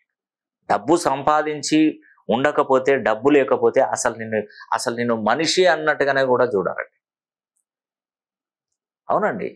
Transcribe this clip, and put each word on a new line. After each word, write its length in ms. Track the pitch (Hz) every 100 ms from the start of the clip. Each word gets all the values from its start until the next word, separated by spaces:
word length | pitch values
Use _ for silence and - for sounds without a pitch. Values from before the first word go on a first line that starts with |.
| _ _ _ _ _ _ _
డబ్బు 220 | 101 107 165 151
సంపాదించి 720 | 135 139 151 151 151 135 156 156 - _ _ -
ఉండకపోతే, 580 | 113 147 147 135 131 131 139 110
డబ్బు 220 | 110 123
లేకపోతే 460 | 147 127 123 117 131 123
అసలు 200 | 113 120 113
నిన్ను, 180 | 113 110 107 - - -
అసలు 180 | - 117
నిన్ను 140 | 120 117 107
మనిషి 340 | 127 160 180 180
అన్నట్టుగానే 480 | 156 151 143 143 135 135
కూడా 140 | 123 123
చూడాలండి. 420 | 104 87 - - _ _ _ _ _ _ _ _ _ _ _ _ _ _ _ _ _ _ _ _ _ -
అవునండి, 400 | - 202 117 60